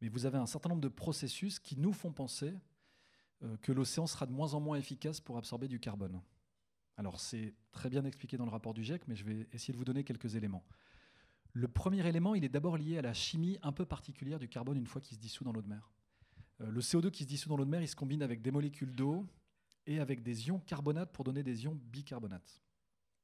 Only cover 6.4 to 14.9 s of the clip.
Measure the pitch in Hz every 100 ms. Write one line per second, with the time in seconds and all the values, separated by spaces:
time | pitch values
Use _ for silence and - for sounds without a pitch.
6.4 | _ _ _ _ _ - 101 - - 113
7.4 | 107 - _ - 131 131 139 - 120 127
8.4 | 120 110 110 110 113 170 - 107 104 107
9.4 | 113 117 - 120 123 131 139 117 117 110
10.4 | 104 95 - - - - - - - _
11.4 | - 123 120 - 185 196 170 165 180 214
12.4 | 139 139 165 165 151 165 123 110 - 160
13.4 | 170 190 147 139 180 143 - 135 135 151
14.4 | 123 123 120 139 117